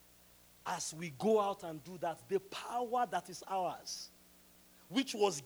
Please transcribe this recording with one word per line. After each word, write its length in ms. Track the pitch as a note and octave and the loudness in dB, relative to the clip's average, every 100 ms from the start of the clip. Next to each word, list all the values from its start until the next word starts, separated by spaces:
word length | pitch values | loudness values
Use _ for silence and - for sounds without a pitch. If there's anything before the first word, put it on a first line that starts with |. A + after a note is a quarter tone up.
| - - - - - - - | -20 -20 -20 -20 -20 -12 -6
As 280 | F3 - D#3+ | -4 -4 -6
we 140 | E3+ B2+ | -8 0
go 220 | G#3+ A3 | 4 6
out 220 | G3+ F#3+ | 4 0
and 200 | F3 D#3 | -6 -8
do 140 | C3+ F3+ | -10 -4
that, 180 | E3+ D#3 - | -4 -4 0
the 100 | F#3+ | -2
power 680 | - - - A#3+ A#3+ B3 A#3 | 0 -10 -4 -2 0 2 2
that 200 | F3+ F#3 | 0 -4
is 120 | F3 - | -12 -2
ours, 640 | F#3+ F3 C3 - - - - - - - - - - - | 0 0 -2 -8 -10 -10 -16 -20 -20 -20 -20 -20 -20 -2
which 260 | G#3 C4 | 0 0
was 280 | G#3+ G3+ D3+ | 4 4 4